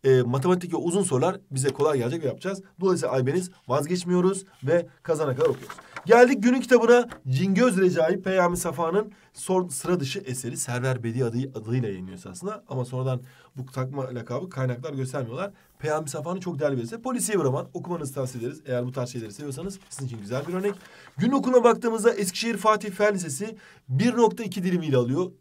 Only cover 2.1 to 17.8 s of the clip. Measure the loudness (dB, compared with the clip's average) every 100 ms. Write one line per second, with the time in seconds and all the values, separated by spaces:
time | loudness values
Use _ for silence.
2.1 | -2 -4 -4 -6 -8 -12 -4 0 0 0
3.1 | 0 0 0 -4 _ -2 -2 0 -4 0
4.1 | 2 2 0 -10 _ 0 0 0 _ -4
5.1 | -2 0 2 0 0 -8 -18 -18 -14 4
6.1 | 8 8 6 4 2 4 4 8 6 4
7.1 | -8 -4 0 2 4 4 4 2 4 2
8.1 | 2 0 2 2 0 -4 -2 0 0 -2
9.1 | -10 _ -16 -2 0 0 -6 -2 -2 -2
10.1 | -6 -8 -8 -6 -6 -6 -2 -2 -2 -4
11.1 | -2 -2 -2 -6 -8 -4 -2 -2 -6 -10
12.1 | -14 -16 -12 -10 -10 _ -8 -6 -6 -4
13.1 | -4 -8 -20 _ -16 -12 -8 -8 -6 -8
14.1 | -8 -6 -8 -6 -6 -4 -4 -8 -6 -6
15.1 | -6 -6 -8 -10 -12 _ _ -4 -2 -4
16.1 | -8 -6 -6 -6 -2 -2 0 -4 -6 -4
17.1 | -4 0 0 2 0 -4 -10